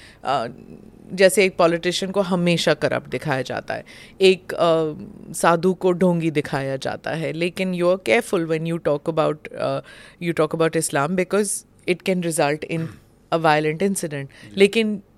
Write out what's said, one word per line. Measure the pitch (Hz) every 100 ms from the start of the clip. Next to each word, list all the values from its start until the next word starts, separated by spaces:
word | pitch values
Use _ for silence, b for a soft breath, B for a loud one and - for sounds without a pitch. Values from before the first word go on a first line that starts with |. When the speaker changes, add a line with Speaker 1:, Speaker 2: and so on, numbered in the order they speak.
| B B
Speaker 1:
अ, | - 135 117 - - - - - -
जैसे | 185 190 208 190
एक | -
politician | 170 170 180 - 190
को | 196
हमेशा | 180 180 175 165 170
करप्ट | 151 135 123 139
दिखाया | 127 151 131
जाता | 127 107 -
है, | 113 B B B -
एक, | 190 185 -
अ, | - 170 160 156 151 - - -
साधु | - 170 170 185
को | 180 185
ढोंगी | 180 185 170 165
दिखाया | 151 - 143 135 135
जाता | 120 107 -
है, | 151 143
लेकिन | 156 175 175 185
you | 175 175 190
are | 220
careful | 226 - 190 165
when | 160 165
you | 170 165
talk | 147 - 160
about, | 151 151 -
अ, | - 135 139 B B B B
you | 170 165
talk | 156 165
about | 160 160
Islam | 156 147 147 185
because | 175 202 202 - - _ -
it | 170
can | - 180
result | 170 165 147 151 -
in | 165 165 - _ _ _
a | 170
violent | 160 151 156 160
incident। | 196 196 165 143
Speaker 2:
जी। | 139 B 113 202
Speaker 1:
लेकिन | 202 226 214 202 -